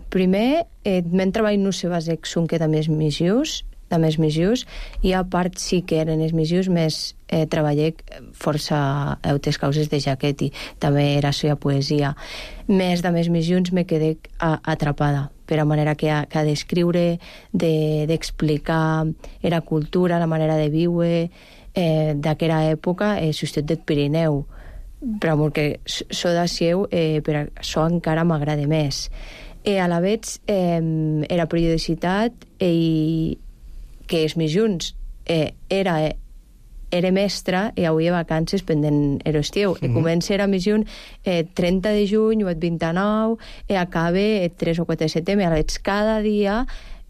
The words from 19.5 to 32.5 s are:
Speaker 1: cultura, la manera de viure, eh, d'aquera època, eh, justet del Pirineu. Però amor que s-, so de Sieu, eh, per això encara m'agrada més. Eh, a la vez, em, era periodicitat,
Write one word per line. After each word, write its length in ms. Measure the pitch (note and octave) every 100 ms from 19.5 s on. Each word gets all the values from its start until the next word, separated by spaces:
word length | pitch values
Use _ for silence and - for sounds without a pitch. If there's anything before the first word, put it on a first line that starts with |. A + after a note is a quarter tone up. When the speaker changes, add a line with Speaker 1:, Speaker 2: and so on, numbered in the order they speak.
| E3
Speaker 1:
cultura, 560 | - D#3 D3+ F3+ F3+ E3+
la 60 | E3
manera 280 | D#3+ D#3 D#3
de 120 | D3+
viure, 640 | D#3 F3 E3+ E3+ E3+ E3+ - - - -
eh, 380 | F#3+ E3+ D#3 D#3
d'aquera 520 | C#3+ D#3 D3+ E3 D#3+ D#3
època, 460 | D#3 F3+ F3+ G#3 G#3
eh, 120 | D#3+
justet 320 | D3+ D#3 D3+ D3+
del 120 | D#3+
Pirineu. 680 | - D3 C#3+ D#3+ D#3+ C#3+ C#3+ - - - - - C4+ G#3
Però 120 | D#3+
amor 200 | D3 D3+
que 260 | D#3 D3 - -
s-, 180 | - -
so 180 | - F3+
de 160 | E3+ E3+
Sieu, 400 | - E3+ F3+ -
eh, 320 | F3 D#3 D#3
per 220 | D#3 D3+ D3
això 320 | - - E3 D#3+
encara 360 | E3+ E3 D#3+
m'agrada 420 | E3+ D#3 D3 D3 C#3+
més. 440 | D#3 C#3+ - - - - - - -
Eh, 140 | G#3 G3
a 60 | F3+
la 120 | E3+
vez, 400 | F#3 A3+ - - -
em, 760 | G3 F3+ E3+ D#3+ D#3+ D#3 D#3 D3+
era 160 | F3 E3
periodicitat, 840 | E3+ E3 E3 - D#3 F3 G3 A#3 - -